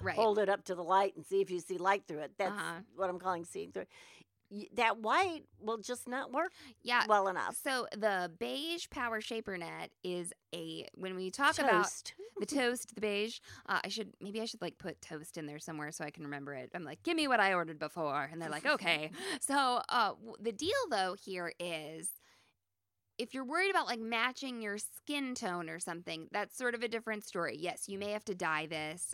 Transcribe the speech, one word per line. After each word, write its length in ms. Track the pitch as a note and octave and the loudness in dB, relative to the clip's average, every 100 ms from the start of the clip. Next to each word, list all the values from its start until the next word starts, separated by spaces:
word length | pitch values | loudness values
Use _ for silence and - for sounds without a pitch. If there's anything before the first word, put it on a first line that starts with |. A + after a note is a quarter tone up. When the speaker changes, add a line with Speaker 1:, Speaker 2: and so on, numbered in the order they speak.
Speaker 1:
Right. 140 | F#3+ G3 | 0 4
Speaker 2:
hold 240 | A3+ G#3 | 6 6
it 80 | G3 | 4
up 140 | G3 - | 2 0
to 100 | F3 | -4
the 80 | |
light 320 | E3+ F#3+ G3 E3 | 4 6 6 2
and 60 | D3 | 0
see 160 | G3 | 2
if 100 | F#3+ | 2
you 80 | F3+ | 0
see 180 | D#3+ F3 | -2 0
light 280 | F#3 G3+ - | 4 4 2
through 120 | D3+ | -6
it. 120 | C#3+ - | -4 -2
That's 140 | F#3+ | -2
Speaker 1:
Uh-huh. 280 | G3+ E3 E3+ G#3+ B2 | 0 -4 -6 -10 -2
Speaker 2:
what 140 | F#3+ | -2
I'm 100 | F3+ | 0
calling 240 | F#3 F3 E3+ | 0 -2 -4
seeing 260 | F3+ F3 | -8 -6
through. 140 | F#3+ - - - - _ _ _ | -6 -8 -12 -20 -20 _ _ _
Y-, 180 | G3+ - | -12 -6
that 240 | A3 A3+ A3 | 2 2 2
white 460 | G#3+ D4+ F#4+ G#3+ - - | 4 4 4 0 -10 -8
will 180 | A3 A3+ | -4 -4
just 300 | G#3 A#3+ - | -4 -6 -4
not 240 | B3+ C4 | -6 -2
work 200 | C4 F4 - C#4+ - | -2 -2 -6 -18 -10
Speaker 1:
Yeah. 240 | - A#3+ - | 2 4 8
Speaker 2:
well 200 | G#3 G3 | 6 6
enough. 300 | F3 G2 - | 2 0 -2
Speaker 1:
So 260 | D4 C4 G3 | 0 0 -2
the 400 | G#3 G#3+ F#3+ F3 E3 | 0 2 2 0 -4
beige 480 | A#3 C4+ D#4+ E4+ - | -4 -4 -4 -4 -6
Power 320 | C#4+ A#3+ A3 | -4 -2 -2
Shaper 340 | - A3+ A3 F#3 | -2 -4 -4 -6
Net 340 | E3 D#3+ E3 _ | -6 -8 -10 _
is 300 | F3+ F3+ F3 - _ E3+ | -4 -2 -4 -10 _ -8
a, 320 | E3 D#3+ - - | -6 -8 -10 -8
when 200 | F#3 F#3 | -6 -4
we 140 | F#3 | -4
talk 300 | A3 C#4+ D#4+ | 2 2 4
about 240 | C#4 G#3+ | 6 6
Speaker 2:
Toast. 320 | G3 - - - G#4+ - | 4 -2 -12 -14 -12 -6
Speaker 1:
the 80 | - | -2
toast, 480 | C#4+ A#3+ B3 - - | 2 2 0 -4 -4
the 60 | |
beige, 380 | G#3+ G3+ G#3+ - - - - | -2 0 -2 -6 -14 -12 -2
uh, 120 | F#3+ | -2
I 60 | G3 | 0
should, 220 | G#3 F#3+ - | -4 -6 -10
maybe 220 | F#3+ A3 | -8 -4
I 40 | A3+ | -6
should, 180 | A3 | -4
like, 160 | F3 - | -6 -6
put 200 | F3+ - | -8 -10
toast 380 | - D#3 D#3 E3+ | -10 -12 -10 -8
in 80 | D3 | -8
there 140 | D3 | -8
somewhere 320 | - D#3 D3 | -8 -6 -6
so 120 | - | -6
I 60 | D3+ | -8
can 140 | E3 | -8
remember 320 | D3 C#3+ C#3 C#3 | -8 -6 -6 -8
it. 160 | - | -8
I'm 100 | - | -8
like, 200 | D3+ E3 | -8 -6
"Give 120 | E4 E4 | 0 2
me 120 | C#4+ | 4
what 120 | A#3 | 6
I 140 | G3 | 6
ordered 240 | F3+ E3 D3+ | 4 2 -2
before." 500 | D3+ F3 D3+ C#3+ C#3 | -4 0 0 0 -2
And 100 | E3 | -4
they're 80 | D#3+ | -4
like, 160 | D3+ C4+ | 0 2
Speaker 2:
<laughs> 0 | |
Speaker 1:
"Okay." 460 | C#4+ F3 D#3 D#3 C#4 F#4+ D4 | 4 4 2 0 -6 -4 -4
So, 420 | - C#4 B3+ B3 - | 2 4 4 4 2
uh, 200 | B3 G3+ - | 4 4 0
w-, 200 | A3+ - | -10 -6
the 120 | A3+ | -4
deal, 200 | F#3+ E4 C5+ G#4 | -2 2 2 2
though, 240 | G#3+ F#3 G3 | 2 2 -2
here 300 | - F3+ E3+ - | -6 -4 -4 -4
is 500 | F3 D#3+ D#3 D#3+ G3 - _ _ _ _ _ _ _ _ _ - | -4 -4 -6 -6 -6 -8 _ _ _ _ _ _ _ _ _ -6
if 180 | - C4 | -4 -4
you're 100 | B3+ | 0
worried 240 | D#4+ G4 | 2 4
about, 160 | F#4 A3 | 4 2
like, 140 | A#3 | 0
matching 640 | A3+ A3+ B3 B3+ C4+ A#3+ | 0 2 0 0 -6 -4
your 160 | G#3+ G#3 | -4 -4
skin 560 | - - - C#4+ C4 B3+ | -6 -10 -4 -2 -2 -2
tone 340 | G#3+ F3 D#3+ | -2 -2 -4
or 80 | E3 | -6
something, 480 | F3+ E3+ F3 D#3+ F3 | -6 -6 -6 -8 -4
that's 260 | G3+ G3+ - | -4 -4 -2
sort 160 | B3 | -2
of 80 | A#3 | 0
a 60 | A#3 | -2
different 360 | A3+ A3+ G#3+ | -2 -2 -4
story. 320 | - F3+ D#3 C3+ | -4 -2 -2 -2
Yes, 280 | E3+ - - | -4 -6 -6
you 120 | G3 | -4
may 120 | G#3 | -4
have 120 | G#3 G#3 | -4 -4
to 80 | |
dye 320 | F#3 E3 D#3 D#3 | -2 0 0 0
this 480 | D#3 D#3 F3 - | -4 -4 -4 -8